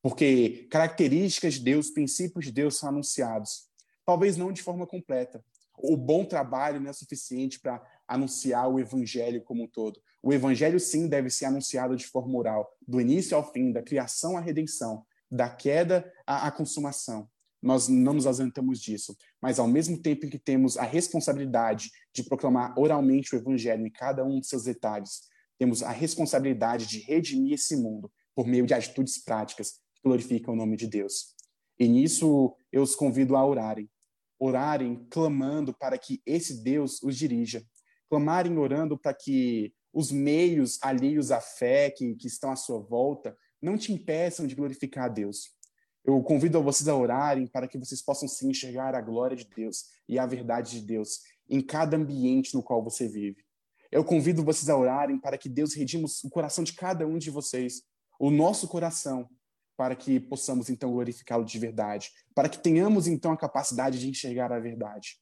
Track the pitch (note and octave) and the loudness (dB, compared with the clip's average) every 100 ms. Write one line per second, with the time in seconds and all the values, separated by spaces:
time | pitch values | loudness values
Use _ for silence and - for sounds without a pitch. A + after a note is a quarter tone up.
0 | C3 - D3 C3 A#2 - - D#3 E3 E3 | -2 2 6 6 4 0 -2 2 2 4
1 | D3+ D3+ G3 - F3 C3+ B2 D3 D3+ - | 4 4 2 0 -2 0 2 2 2 -2
2 | C#3 - F3+ F3 C#3 A#2 D3 C#3 C#3+ C#3+ | -2 -2 -4 -6 -6 0 0 0 -4 -4
3 | C#3+ - A#2+ A2+ G#2 - - _ _ _ | -4 -4 -2 -4 -6 -12 -16 _ _ _
4 | - F3 G3+ E3+ F3+ F3+ - F3 F3 F#3 | 2 4 4 2 -4 -6 -8 -8 -8 -10
5 | - C3 B2+ A2 _ _ _ _ - D3+ | -4 -4 -4 -10 _ _ _ _ 2 2
6 | B2 D#3+ G3 E3 B2 C3 C#3+ D3 C#3 C#3 | 4 2 2 -2 -2 -2 -2 -2 -6 -10
7 | - C#3 - B2+ C3 - C3+ A#2+ - _ | -12 -12 -8 -4 -4 -4 -6 -8 -12 _
8 | - B2 C3+ - C3+ A#2+ B2+ C3 A#2 C3 | -6 -4 -2 -2 0 2 2 0 0 -2
9 | A#2 B2 A#2 A#2+ - A#2+ A#2 - A2 G2+ | -2 -2 -2 -4 -6 -6 -6 -6 -6 -6
10 | _ _ C3 C#3 C3+ B2+ D#3 F3 F3 D3+ | _ _ 2 2 4 4 4 2 2 0
11 | E3 C#3+ B2+ - C3+ C3+ C3 C3 B2+ B2+ | 2 0 0 -2 -2 -2 -2 -2 -2 -2
12 | - C3 B2 B2+ A2+ A2 G#2 _ - B2 | -4 -6 -2 -2 0 -2 -4 _ -2 2
13 | A#2+ E3 - D3+ C#3+ B2 B2+ A#2 A#2 C#3+ | 4 2 2 0 0 0 0 0 -2 -2
14 | A#2+ - E3 F3+ E3+ D3+ D#3 - A#2 A2 | -2 -4 -4 -4 -2 -2 -2 -4 -6 -6
15 | - _ _ - A#2 - C#3 D3 E3+ F3+ | -12 _ _ -2 -2 0 0 2 4 2
16 | F3+ - - C#3 D3+ - D#3 - D3 C3 | 0 -16 -4 -2 -2 -4 -6 -4 -6 -6
17 | - A2 G#2+ _ _ _ B2+ C3 A#2+ B2+ | -8 -10 -12 _ _ _ 2 2 6 6
18 | B2+ D3 C3+ B2+ C3 C3 C3 B2 - G#2 | 6 4 2 2 -2 -2 -2 -2 -4 -8
19 | - G2+ _ _ B2+ B2+ A#2 C3+ D#3+ E3+ | -8 -14 _ _ -2 2 4 4 2 -2
20 | D#3+ D3 D3+ C#3 - C3 C3 - A2+ E3 | 0 -2 -4 -8 0 4 4 2 -2 0
21 | E3+ E3 D3+ C#3 C3+ A#2+ A2+ G#2+ - - | 0 -2 0 -2 0 2 2 0 -4 -16
22 | _ - A#2 C3+ C3+ B2+ B2 B2+ D3+ D3+ | _ -10 -4 -2 2 2 2 2 4 6
23 | C3+ C3+ C#3 B2+ B2 C3 A#2 A2 A2 - | 6 4 2 -4 0 -2 0 0 -2 -4
24 | B2+ C3+ C3 C3+ C3 C3 A#2 A#2 G#2+ G#2+ | -4 -2 0 -2 -2 -6 -4 -4 -4 -4
25 | G2 - - _ _ _ B2+ A#2 A#2 A#2 | -8 -14 -16 _ _ _ 2 2 -4 -4
26 | D#3 E3 D#3 C#3 C3+ A#2+ A2+ A#2+ A2 A2 | -4 -2 0 2 0 0 0 0 -4 -8
27 | - D#3 D#3 C3+ C3+ C#3+ - D3 A2+ G#2+ | -2 0 0 0 0 0 0 0 -2 -4
28 | G2+ _ _ - A#2+ B2 B2 B2+ A2+ - | -12 _ _ -4 2 2 4 2 0 -4
29 | C3 - - A2 G#2+ - G#2+ - _ _ | -2 -4 -4 -4 -4 -8 -12 -12 _ _
30 | C3 B2 A#2+ A#2 A#2 A2+ A2 G#2+ A2+ G#2+ | 2 2 2 -4 -2 -2 -2 -2 -2 -4
31 | G2 - - - _ _ _ _ A#2+ A#2+ | -4 -6 -10 -20 _ _ _ _ 6 6
32 | D#3 - D#3+ C#3+ C3 - _ C3+ C3+ - | 6 4 4 6 4 0 _ 2 2 2
33 | C#3+ B2 C3 C3+ C#3 C3+ A2 A2 G#2+ _ | 0 2 4 4 4 2 -2 -6 -10 _
34 | _ _ _ _ C3 B2+ C#3+ D3 B2 A#2+ | _ _ _ _ 0 0 0 0 -2 -4
35 | - E3 D#3+ C#3 C3+ D3 C#3 - C3 B2 | -6 0 0 2 0 -2 -4 -4 -4 -4
36 | - C3+ - E3 E3 B2+ A#2 C#3+ C#3+ - | -4 -8 -2 -2 -2 -6 0 0 0 -2
37 | C3+ B2+ D3 A#2+ A2+ A#2 - _ _ _ | -4 -2 0 0 -2 -6 -12 _ _ _
38 | _ D3+ D3 F3 F3 E3 C#3 D3+ D#3 D3 | _ 0 2 2 2 0 0 0 0 -2
39 | D3 C3 - C3+ B2 A#2 G#2 _ _ - | -4 -6 0 2 2 0 -4 _ _ -4
40 | C#3 C#3 C#3+ D#3 F3 E3 B2+ - C3+ C3 | -2 0 2 4 4 4 2 0 -2 2
41 | C3+ D3+ B2+ B2 - - B2 C#3 C#3+ C#3 | 2 2 2 0 -2 -4 2 4 4 0
42 | B2 A#2 A#2+ - C3+ C3 - A#2 G#2 A#2 | -6 -4 -8 -8 -6 -6 -6 -8 -2 0
43 | C3+ C#3+ A#2 - _ _ D#3 G#3+ A3 F#3 | 0 0 -10 -14 _ _ -4 -4 -2 -6
44 | - D#3 F3 E3+ D3 C3 C#3+ C3 C3+ - | -2 -2 -2 -2 -6 -4 -6 -4 -8 -4
45 | B2 A2 G2+ G2+ - _ - _ _ _ | -4 -4 -6 -6 -14 _ -20 _ _ _
46 | - C3+ C3 D3+ D#3+ D#3+ C#3+ C#3 D3 C#3+ | 2 2 4 4 4 4 2 2 2 2
47 | A#2+ B2 D3 C3+ B2 C3 B2+ C3 B2 C3 | 2 2 2 0 -2 -4 -6 -8 -10 -8
48 | - C#3 C#3 - C3+ C3+ C3 B2 C3 C3 | -4 -4 -4 -4 -2 -2 -6 -6 -4 -4
49 | A2+ A2+ B2+ B2 A#2 - A2 - - _ | -4 -2 -2 -4 -10 -8 -6 -8 -14 _
50 | - B2 B2+ B2 A#2+ A#2+ A2+ A#2+ G#2 A2 | -4 -2 -2 -4 -4 -4 -4 -10 -6 -4
51 | G#2+ - - _ _ C3+ C3 D#3 D#3+ D#3+ | -4 -8 -14 _ _ -2 0 0 2 2
52 | D3+ C#3 B2+ C3 C3 C3+ - A#2+ A2 - | 0 0 2 2 2 -4 0 -2 -2 -4
53 | A#2 G#2 G2+ G2 _ _ _ _ _ D3 | -4 -4 -8 -8 _ _ _ _ _ 0
54 | E3 E3 D3 E3 D#3 D#3 C#3+ C#3+ B2+ C3 | 4 4 4 2 2 0 2 4 4 2
55 | C#3+ C3+ C#3 C3+ C3+ B2+ D3+ D3+ C3 E3+ | 0 -2 -4 -6 -6 -2 -2 -2 -4 -2
56 | D3+ - C3+ F3+ D3+ - D#3+ - F3+ F3+ | -4 -6 -6 -4 -4 -4 -4 -4 -6 -2
57 | D#3 E3 D3+ C#3+ C3+ B2+ B2+ B2 _ _ | -2 -4 -6 -8 -6 -4 -6 -8 _ _
58 | _ _ C#3 D3 E3+ G#3 F3+ F3 E3+ E3 | _ _ 4 6 4 2 -4 -4 -4 -4
59 | D3 C3 A#2+ _ _ _ _ - B2+ C3 | -6 -6 -8 _ _ _ _ -6 -4 -4
60 | - C3 - C3+ - B2+ A#2 B2 C3 B2 | 0 0 0 -6 -2 -4 -2 -4 -2 -2
61 | A#2+ A#2 - A#2 A2+ A2+ A2+ A2+ G#2 G#2 | -2 -6 -2 -2 -2 -6 -6 -4 -4 -4
62 | - _ _ - D3 - E3+ D#3+ G3+ G#3 | -10 _ _ 0 0 2 4 4 6 4
63 | E3 D#3 E3 D#3 D3 C3+ C#3 B2 C3+ B2+ | 4 0 0 -2 -2 -2 -2 0 0 -2
64 | C3 C3 C3 B2 A#2+ A#2+ A#2 A#2 G#2 G#2+ | -4 -6 -6 -4 -2 -4 -6 -8 -10 -10
65 | - - | -16 -18